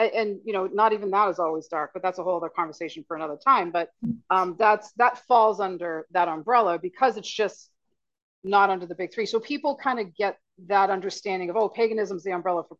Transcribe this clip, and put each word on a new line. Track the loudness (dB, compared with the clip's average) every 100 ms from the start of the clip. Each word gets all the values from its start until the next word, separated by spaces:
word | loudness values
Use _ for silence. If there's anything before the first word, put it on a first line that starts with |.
a-, | 0 0
and, | -2 -4
you | -4
know, | -2 -2
not | 2 2
even | 2 0
that | 2 2
is | 2
always | -2 -2 -4
dark, | -6 -6
but | -4
that's | -6 -4
a |
whole | -2 -2
other | -4
conversation | -4 -6 -6 -10 -10 -12
for | -8
another | -8 -4
time. | 2 2 2
But, | -2 -4 _ -6 -6 0
um, | 0 0 2
that's, | 4 4 -2
that | 0 2 0 2
falls | 4 4 2
under | -4 -6 -6 -8 -4
that | 0 0
umbrella | 0 2 2 4 0
because | -4 0 0 0
it's | -10
just | -2 -2 -4 -20 _ _ _ _ _ _ _
not | 0 4 4
under | 2
the | -4 -8
big | -8
three. | -6 -2
So | -2
people | -4 -4 -4 -2
kind | -4 -4
of | -6 -4
get | -4 -4 _ _ -2
that | 2 2
understanding | 0 -4 -8 -6 -4 -2
of, | 0
oh, | -2
paganism's | 2 0 0 -4 -4
the | -4
umbrella | -4 -2 -2 -4
for | -12